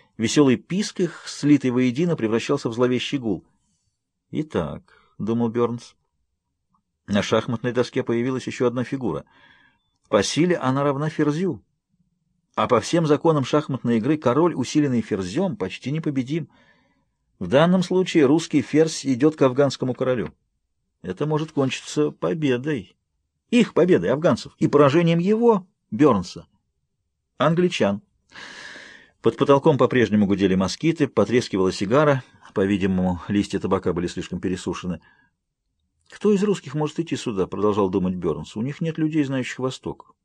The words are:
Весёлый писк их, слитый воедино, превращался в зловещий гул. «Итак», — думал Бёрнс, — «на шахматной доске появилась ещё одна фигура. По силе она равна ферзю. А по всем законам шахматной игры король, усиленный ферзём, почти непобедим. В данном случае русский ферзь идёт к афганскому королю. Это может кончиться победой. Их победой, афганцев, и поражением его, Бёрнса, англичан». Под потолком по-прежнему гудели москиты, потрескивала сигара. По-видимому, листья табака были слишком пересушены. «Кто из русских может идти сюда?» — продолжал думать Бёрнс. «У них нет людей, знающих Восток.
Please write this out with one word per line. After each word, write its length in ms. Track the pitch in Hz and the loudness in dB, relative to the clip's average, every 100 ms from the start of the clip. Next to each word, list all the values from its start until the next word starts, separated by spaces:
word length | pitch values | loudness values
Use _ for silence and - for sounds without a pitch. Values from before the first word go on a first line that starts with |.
| _ - | _ -6
Весёлый 380 | 113 151 139 117 | 0 4 4 4
писк 440 | - 180 214 - | 0 -6 -4 -4
их, 240 | 170 - - | -6 -6 -16
слитый 440 | - 147 147 127 | -4 2 2 2
воедино, 440 | 123 127 120 175 160 | 0 0 0 -2 0
превращался 540 | 110 110 - 143 127 | 0 -2 0 -2 -2
в 40 | |
зловещий 440 | 113 127 123 - 143 | 0 0 0 -2 -4
гул. 260 | 117 82 - _ _ _ _ _ _ _ _ | -4 -4 -6 _ _ _ _ _ _ _ _
«Итак», — 500 | - 156 95 76 76 - _ _ - | -8 -6 -6 -6 -10 -18 _ _ -10
думал 320 | 104 117 117 | -4 -2 -2
Бёрнс, — 460 | 117 117 120 - _ _ _ _ _ _ _ _ _ _ _ - | -2 -2 -4 -12 _ _ _ _ _ _ _ _ _ _ _ -4
«на 140 | 101 | -2
шахматной 500 | - 110 - 117 123 | 0 -2 -2 -4 -4
доске 320 | 117 120 127 | -2 -2 -4
появилась 440 | 120 117 123 131 - | -2 -2 -2 -4 -8
ещё 200 | - 123 | -2 -2
одна 160 | 120 | -2
фигура. 420 | 120 135 117 76 - _ _ _ _ _ _ _ _ | -6 -6 -6 -6 -10 _ _ _ _ _ _ _ _
По 120 | 104 | 0
силе 360 | 98 135 180 175 | 0 0 0 0
она 260 | 131 135 | -2 0
равна 260 | 143 135 151 | -2 -2 -4
ферзю. 540 | - 147 151 185 113 _ _ _ _ _ _ _ _ _ - | -2 -2 0 -4 -6 _ _ _ _ _ _ _ _ _ -4
А 120 | 110 | 2
по 120 | 120 | 2
всем 260 | - 165 156 | 2 0 2
законам 400 | 143 165 151 123 | 2 2 2 0
шахматной 520 | 151 - 131 117 117 | -2 -2 -4 0 0
игры 200 | 117 151 | 0 0
король, 380 | 127 131 175 147 | 0 2 2 0
усиленный 460 | 123 156 147 123 | -2 0 0 0
ферзём, 560 | - 98 92 107 190 120 | -2 -4 -4 -4 -4 -4
почти 340 | 95 - 127 | -8 -8 -6
непобедим. 580 | 156 156 135 123 160 139 _ _ _ _ _ _ _ _ _ | -4 -4 -4 -4 -6 -8 _ _ _ _ _ _ _ _ _
В 100 | 90 | 0
данном 360 | 127 170 185 | 4 4 2
случае 420 | 180 185 185 170 131 | 2 0 2 4 4
русский 360 | 160 160 147 | 4 2 -2
ферзь 440 | - 147 160 - 135 | 2 2 2 0 -4
идёт 300 | 120 151 156 | 2 2 4
к 60 | |
афганскому 520 | 135 127 139 - 131 | 2 2 0 0 -6
королю. 400 | 123 131 127 87 - _ _ _ _ _ _ | -2 -2 -2 -6 -12 _ _ _ _ _ _
Это 240 | 90 92 151 | -12 -6 -4
может 240 | 151 160 | -4 -4
кончиться 600 | - 135 - - - 151 | -2 -2 -4 -6 -2 -2
победой. 840 | - 165 175 147 123 143 139 92 _ _ _ _ _ _ | -2 -4 -2 0 0 -2 -6 -8 _ _ _ _ _ _
Их 220 | 240 180 | 2 2
победой, 360 | - 180 160 87 | 2 4 4 2
афганцев, 460 | 139 165 120 - - | 2 2 0 -4 -4
и 100 | 156 | 2
поражением 520 | 143 143 160 170 170 | 4 6 4 2 2
его, 480 | 180 220 240 208 - _ _ | 2 2 4 2 -2 _ _
Бёрнса, 560 | 214 147 104 90 85 - _ _ _ _ _ _ _ _ _ | 2 4 4 -2 -12 -18 _ _ _ _ _ _ _ _ _
англичан». 640 | 147 165 180 - 101 101 - _ _ - - - - - - - - _ | 0 2 0 2 0 0 -8 _ _ -20 -20 -18 -18 -20 -20 -20 -20 _
Под 160 | 113 - | -2 0
потолком 400 | 139 139 - 123 | 4 4 4 4
по-прежнему 500 | 123 127 107 104 98 | 2 4 2 4 2
гудели 280 | 95 98 92 | 2 2 2
москиты, 520 | 95 - 160 156 139 | 0 -2 -2 0 0
потрескивала 640 | - 101 120 - 98 92 | 2 2 2 0 0 0
сигара. 520 | 87 98 135 151 135 - _ - | 0 0 2 2 2 -4 _ -8
По-видимому, 680 | - 98 101 95 92 90 87 - | -2 0 2 0 0 0 -2 -2
листья 320 | 101 98 95 | -2 0 -4
табака 320 | 92 95 95 | -2 -2 0
были 160 | 85 87 | -4 -4
слишком 320 | - - 87 | -8 -10 -8
пересушены. 600 | 92 90 - 87 90 85 - _ _ _ _ _ _ _ _ _ _ | -6 -6 -6 -8 -8 -10 -12 _ _ _ _ _ _ _ _ _ _
«Кто 220 | - 208 | -4 0
из 120 | 196 | 2
русских 320 | 208 190 139 147 | 2 -2 -4 -6
может 240 | 151 - | -4 -4
идти 160 | 160 127 | -6 -6
сюда?» — 320 | - 98 87 | -4 -4 -4
продолжал 420 | 95 104 104 98 | 0 0 2 0
думать 240 | 95 90 | 0 -2
Бёрнс. 420 | 92 85 76 76 107 | -2 -4 -4 -8 -8
«У 60 | |
них 200 | 131 147 | -8 -6
нет 160 | 165 156 | -6 -4
людей, 260 | 156 156 | -2 0
знающих 360 | 135 135 120 - | -2 -4 -6 -6
Восток. 560 | 127 - 82 71 - _ | -6 -6 -10 -12 -18 _